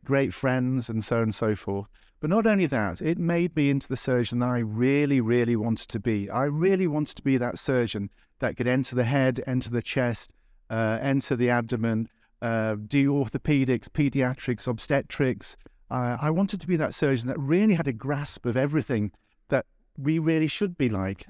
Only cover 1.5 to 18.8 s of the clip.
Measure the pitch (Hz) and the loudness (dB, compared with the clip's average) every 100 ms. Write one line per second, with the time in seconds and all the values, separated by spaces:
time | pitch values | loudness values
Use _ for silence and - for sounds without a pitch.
1.5 | 104 - 98 101 - _ _ 151 202 220 | 0 -2 -6 -6 -16 _ _ 0 2 4
2.5 | 202 165 123 104 87 156 175 170 170 175 | 4 2 2 -2 -2 -2 0 0 0 0
3.5 | 165 143 139 - 131 - 123 117 120 123 | 2 2 2 -2 -6 0 0 0 0 0
4.5 | 123 113 107 127 143 147 139 113 123 117 | 0 -2 0 2 4 4 2 4 2 4
5.5 | 117 113 113 - 110 107 107 98 110 143 | 2 0 -2 -4 -4 -2 -2 -2 -2 -2
6.5 | 147 185 190 180 151 151 - 139 135 120 | 2 2 2 2 0 -4 -4 0 2 0
7.5 | - - 127 117 104 101 - _ _ 120 | -4 0 0 0 -2 -8 -10 _ _ -4
8.5 | - 123 127 131 123 117 139 131 120 - | -2 0 0 0 0 2 2 2 0 -2
9.5 | 127 113 120 - - 123 117 - _ _ | -4 -2 -4 -2 -2 0 -2 -10 _ _
10.5 | _ _ 113 110 110 139 135 - 123 123 | _ _ -2 0 0 0 0 0 0 2
11.5 | 120 117 117 117 113 113 _ _ _ 117 | 2 0 -2 0 -2 -4 _ _ _ -4
12.5 | 113 110 107 107 143 139 143 123 139 - | -2 -2 -4 0 2 2 2 0 -4 0
13.5 | 143 131 120 - - 143 135 127 131 - | 2 2 0 -2 0 0 2 0 -2 -4
14.5 | 117 - 113 - 139 - - 135 117 - | -4 -4 -6 0 -2 -2 -2 -2 -2 -8
15.5 | - - _ _ 127 120 120 151 165 196 | -16 -20 _ _ -4 -2 -2 0 0 0
16.5 | 190 151 170 151 - 147 131 123 143 139 | -2 -2 -2 -2 0 0 0 -2 -4 0
17.5 | 170 214 170 156 110 127 147 143 - 123 | 2 4 4 0 -4 -4 -4 -4 -6 -2
18.5 | 117 143 151 | 0 0 0